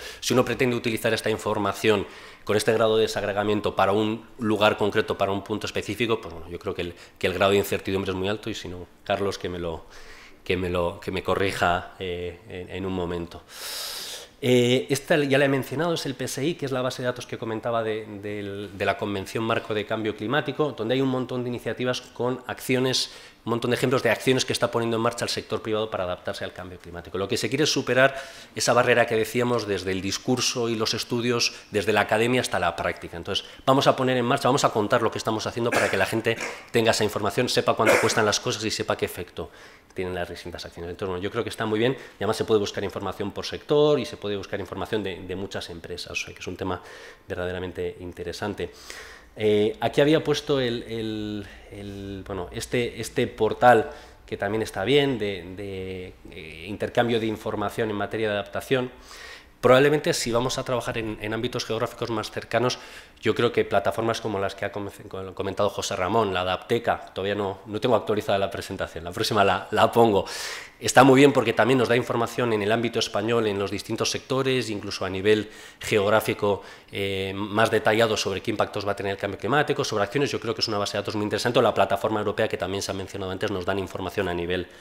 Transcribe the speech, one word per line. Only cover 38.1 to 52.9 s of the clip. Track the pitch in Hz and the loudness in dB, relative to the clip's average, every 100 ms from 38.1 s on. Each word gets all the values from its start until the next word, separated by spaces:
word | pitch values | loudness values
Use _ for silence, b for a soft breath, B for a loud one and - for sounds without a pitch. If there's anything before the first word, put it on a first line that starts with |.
| 120 107 | 2 2
las | 98 | 2
cosas | - 107 107 | 0 -4 -2
y | |
sepa | - 107 104 | -4 -2 -2
qué | 98 | -2
efecto | - 90 - 87 B B B B | -4 -10 -10 -12 B B B B
tienen | - 92 90 | -8 -6 -4
las | 87 | -6
distintas | 87 87 82 - | -8 -12 -12 -12
acciones. | - 85 | -12 -10
Entonces, | 87 98 | -6 -6
bueno, | 90 | -4
yo | 98 | -4
creo | 117 | -4
que | 107 | -6
está | - 110 | -4 -2
muy | 107 | 2
bien | 117 | 2
y | 135 - - | 0 -6 -4
además | 98 214 | -2 0
se | 107 | 4
puede | 110 | 4
buscar | 101 - | 2 -4
información | 98 104 98 92 101 | -6 -4 -6 -4 -6
por | 95 - | -6 -8
sector | - - 147 151 147 | -6 2 4 6 4
y | 113 | 0
se | - | -6
puede | 104 101 | -4 -4
buscar | 95 101 | -4 -6
información | 98 95 92 110 | -6 -6 -2 -2
de, | 95 87 | -2 -6
de | 90 92 | -8 -6
muchas | 98 101 - | -6 -8 -10
empresas, | 85 - 87 - | -12 -10 -10 -8
o | 90 | -8
sea | - | -8
que | - | -10
es | - | -10
un | 87 | -6
tema | 95 90 B B B B - | -4 -6 B B B B -10
verdaderamente | 90 90 92 92 85 87 - | -6 -4 -4 -6 -6 -6 -6
interesante. | 90 85 87 82 107 95 87 B B B B B B - | -12 -10 -10 -6 -6 -6 -8 B B B B B B -2
Eh, | 107 104 208 - | 4 4 4 2
aquí | - - | 0 4
había | 143 160 | 4 4
puesto | 147 147 - 143 | 2 -2 0 0
el, | 123 120 | 0 -4
el, | - 113 110 107 107 104 95 B B | -6 -6 -6 -4 -6 -6 -10 B B
el, | 104 101 101 98 98 92 | -14 -12 -10 -10 -10 -8
bueno, | 95 90 | -8 -6
este, | 117 - 127 120 | -8 -4 -2 -2